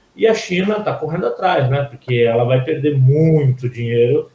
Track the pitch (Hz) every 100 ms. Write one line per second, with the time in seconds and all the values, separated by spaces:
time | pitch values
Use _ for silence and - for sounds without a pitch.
0 | _ - 220 214 - 180 196 214 151 131
1 | 151 170 233 233 185 165 127 139 131 -
2 | - 120 117 117 120 131 143 139 147 139
3 | 131 147 160 156 135 127 123 120 117 120
4 | 120 147 -